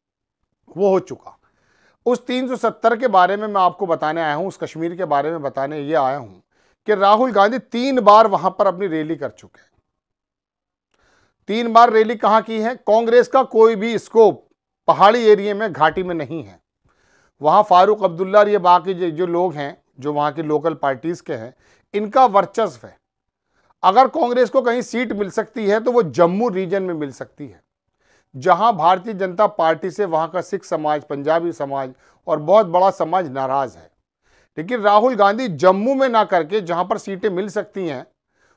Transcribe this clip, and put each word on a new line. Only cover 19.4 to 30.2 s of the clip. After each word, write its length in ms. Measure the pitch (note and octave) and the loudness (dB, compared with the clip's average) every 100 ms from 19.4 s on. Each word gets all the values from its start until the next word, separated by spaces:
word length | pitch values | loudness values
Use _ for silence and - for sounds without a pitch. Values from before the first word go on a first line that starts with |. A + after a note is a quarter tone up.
| F3+ | -2
हैं, 220 | D3+ C#3+ - _ - | -6 -10 -14 _ -10
जो 120 | C3+ | -6
वहां 200 | D3 D3 | -4 -4
के 100 | C#3+ | -4
लोकल 320 | D#3 D3+ E3 | -4 -2 -2
पार्टीज 460 | D#3+ C#3 C3 E3 E3+ | -4 -4 -4 -6 -10
के 120 | - | -10
हैं, 200 | C3+ A2+ - _ _ _ | -10 -12 -18 _ _ _
इनका 300 | G#3 G#3 C4 B3+ | -8 -2 2 2
वर्चस्व 600 | G3 C4+ - G#3+ B2 G#2 | 2 -2 -2 -6 -6 -20
है। 100 | _ _ _ _ _ _ _ _ _ | _ _ _ _ _ _ _ _ _
अगर 240 | F3+ G3+ C4 | 2 4 4
कांग्रेस 420 | D#4 B3 B3 B3 | 2 -2 0 0
को 120 | C4+ | 0
कहीं 200 | A#3+ A#3+ | 0 -2
सीट 300 | - A3+ A3+ | -4 -6 -4
मिल 180 | G#3 G3+ | -6 -6
सकती 360 | - G3+ - G3+ | -6 -8 -6 -2
है 140 | G#3+ | -2
तो 120 | A#3 | 0
वो 100 | A#3+ | 0
जम्मू 440 | F3+ B2+ E3+ F#3+ A#3+ | 0 2 2 2 -2
रीजन 340 | F#3 F#3 G3 | -4 -4 -4
में 120 | F#3 | -4
मिल 160 | E3 D3 | -6 -10
सकती 340 | B2 B2+ - C#3+ | -12 -18 -18 -20
है, 140 | F#2+ _ _ _ _ _ _ _ | -20 _ _ _ _ _ _ _
जहां 380 | C3 D#3 F3 A3 | -4 0 2 2
भारतीय 400 | G3 D#3+ F#3 G3 | 2 0 0 -2
जनता 320 | G3 F#3+ F3 G#3 | -8 -6 -2 -2
पार्टी 420 | G#3 E3 D#3+ F#3 | 0 -2 -2 -4
से 140 | E3+ | -6
वहां 240 | G3 D#3+ | -4 -2